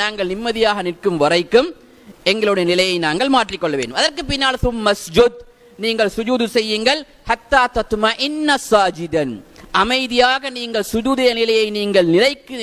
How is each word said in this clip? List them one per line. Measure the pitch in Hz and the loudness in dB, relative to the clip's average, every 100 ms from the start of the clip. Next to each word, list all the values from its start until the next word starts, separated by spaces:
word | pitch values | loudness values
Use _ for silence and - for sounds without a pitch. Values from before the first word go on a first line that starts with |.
நாங்கள் | 208 208 185 | -6 -4 -6
நிம்மதியாக | 190 233 226 220 208 180 | -4 -4 0 0 0 -4
நிற்கும் | 170 202 170 | -4 -2 2
வரைக்கும் | 147 170 175 233 320 - - - - - - | 2 2 2 2 2 -4 -20 -20 -20 -6 -2
எங்களுடைய | 214 208 196 175 | 0 0 0 2
நிலையை | 180 185 180 165 | 2 2 0 -2
நாங்கள் | 160 269 262 | 0 2 2
மாற்றிக்கொள்ள | 208 190 170 139 | 0 -4 -4 -2
வேண்டும். | 120 135 | -4 -2
அதற்கு | 302 294 277 | -2 -2 -6
பின்னால் | 277 269 254 247 | -2 -2 0 -2
"சும்மஸ்ஜுத்", | 233 214 202 - 165 240 240 - _ - - 220 | 0 -2 -2 -2 2 2 2 -20 _ -20 -8 -4
நீங்கள் | 226 208 - | 0 -2 -2
சுஜூது | 226 254 226 240 | -2 0 0 0
செய்யுங்கள். | 220 214 220 302 285 _ - | -2 0 0 0 -4 _ -6
"ஹத்தா | 233 - 277 247 240 | -6 0 2 2 0
தத்மஇன்ன | 214 214 220 233 269 302 302 277 - | -4 0 0 0 -4 -2 0 0 2
சாஜிதன்", | 208 190 160 170 160 139 107 - - - 180 | 2 2 -2 -4 -2 -2 -6 -14 -20 -4 0
அமைதியாக | 208 254 254 240 247 269 269 247 | 0 0 -2 2 2 2 -4 -10
நீங்கள் | 240 226 202 | -6 -4 -2
சுஜூதிய | 226 226 262 254 233 | -2 -2 2 2 2
நிலையை | 226 220 214 208 | 0 2 0 -2
நீங்கள் | 202 196 175 170 | 0 2 4 4
நிலைக்கு | 254 285 - 254 | 2 0 -12 -8